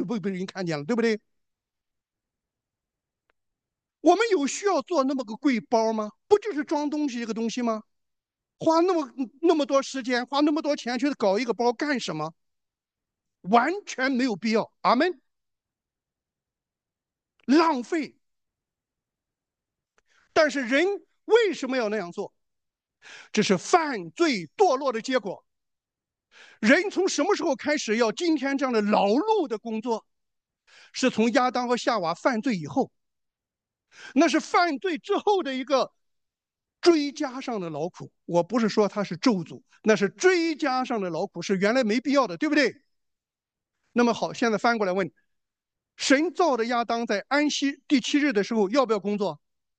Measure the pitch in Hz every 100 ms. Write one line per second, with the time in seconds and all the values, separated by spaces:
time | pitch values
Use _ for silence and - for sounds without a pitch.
0 | 180 226 196 185 190 190 175 147 151 240
1 | 226 214 _ _ _ _ _ _ _ _
2 | _ _ _ _ _ _ _ _ _ _
3 | _ _ _ _ _ _ _ _ _ _
4 | 320 359 466 339 277 - 403 311 - 320
5 | 262 262 214 220 294 226 - 226 220 220
6 | 214 - - 415 427 294 - 302 294 302
7 | 294 240 220 220 226 254 233 220 - _
8 | _ _ _ _ _ - 320 330 370 339
9 | 262 262 247 - 339 311 277 277 - 269
10 | 240 240 254 285 302 311 294 294 226 247
11 | 285 - 202 202 240 202 240 233 302 247
12 | - 156 156 - _ _ _ _ _ _
13 | _ _ _ _ 175 233 285 403 - -
14 | 262 247 262 185 220 220 - _ 185 240
15 | 359 311 _ _ _ _ _ _ _ _
16 | _ _ _ _ _ _ _ _ _ _
17 | _ _ _ _ - 311 330 262 226 330
18 | 175 - _ _ _ _ _ _ _ _
19 | _ _ _ _ _ _ _ _ _ _
20 | _ _ _ 339 302 277 226 277 370 403
21 | - _ - 466 403 - 247 262 208 214
22 | 175 202 175 _ _ _ _ _ _ _
23 | - - - 214 190 180 - 339 302 220
24 | 165 - 330 208 160 - 370 262 277 220
25 | 262 254 196 135 _ _ _ _ _ _
26 | _ _ _ - - _ 214 330 415 -
27 | 381 - 359 339 320 254 269 302 - 220
28 | 226 - 339 302 269 269 262 226 208 190
29 | 196 247 440 427 294 214 226 220 240 220
30 | - _ _ _ _ _ _ - - -
31 | 254 - 233 247 247 247 240 247 277 220
32 | 165 175 294 220 254 185 143 277 - _
33 | _ _ _ _ _ _ _ _ _ -
34 | - 262 330 285 - 381 349 269 381 285
35 | - 392 415 392 277 262 262 262 - _
36 | _ _ _ _ _ _ _ _ 349 320
37 | 285 254 277 254 262 214 170 147 175 -
38 | 135 _ - 170 170 233 214 214 196 214
39 | 190 165 262 190 - 131 _ _ 208 196
40 | 196 - 370 349 330 294 277 254 254 226
41 | 185 160 202 175 - 190 202 262 214 247
42 | 285 277 214 170 302 294 226 - _ _
43 | _ _ _ _ _ _ _ _ _ 240
44 | 240 - 165 170 233 202 240 226 190 190
45 | 180 - _ _ _ _ _ _ _ -
46 | - 277 339 - 330 233 233 233 233 233
47 | 240 202 - 285 302 - 277 302 - 269
48 | - 294 285 202 190 226 190 285 226 208
49 | 202 208 190 147 _ _ _